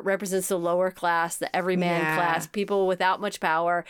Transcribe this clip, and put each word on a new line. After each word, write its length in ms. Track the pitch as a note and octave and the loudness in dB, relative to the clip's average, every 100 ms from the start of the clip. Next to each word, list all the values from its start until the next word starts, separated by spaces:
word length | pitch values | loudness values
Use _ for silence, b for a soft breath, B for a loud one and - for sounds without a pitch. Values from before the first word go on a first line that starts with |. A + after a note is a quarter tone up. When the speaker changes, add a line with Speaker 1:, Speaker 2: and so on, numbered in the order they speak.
| F#3 | 0
Speaker 1:
represents 420 | G3 G3+ F#3+ F#3 | -2 0 -2 0
the 100 | F#3+ | -2
lower 320 | E3+ F3 F#3 | 0 2 0
class, 460 | F#3 F3 E3+ E3+ - | 0 0 2 0 -2
the 180 | - | -4
everyman 480 | F3+ F3+ F#3 F3 E3+ | -2 0 0 2 2
Speaker 2:
Yeah. 140 | D#3+ D#3 | 2 2
Speaker 1:
class, 320 | F3 E3 D#3+ | 2 0 -2
people 400 | G#3 G3 G3+ F#3 | -6 -2 0 2
without 320 | F3+ F#3 F#3+ | 2 0 0
much 220 | G3+ - | -4 -2
power. 420 | F3+ D#3+ E3+ F3 | 0 2 2 0